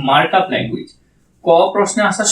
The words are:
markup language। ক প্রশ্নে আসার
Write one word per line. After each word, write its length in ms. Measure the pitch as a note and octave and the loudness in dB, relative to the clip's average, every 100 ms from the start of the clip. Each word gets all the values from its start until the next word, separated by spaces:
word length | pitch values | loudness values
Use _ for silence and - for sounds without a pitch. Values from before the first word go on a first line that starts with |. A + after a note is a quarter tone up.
| C3+ | 0
markup 380 | F3+ - F#3+ F#3 | 0 2 0 0
language। 380 | - - - - _ _ _ _ _ | -4 -6 -8 -12 _ _ _ _ _
ক 40 | - E3 F#3+ | 2 4 4
প্রশ্নে 280 | G3+ G3 G#3+ G3+ | 0 -2 0 -2
আসার 180 | G#3 G#3 | 0 -2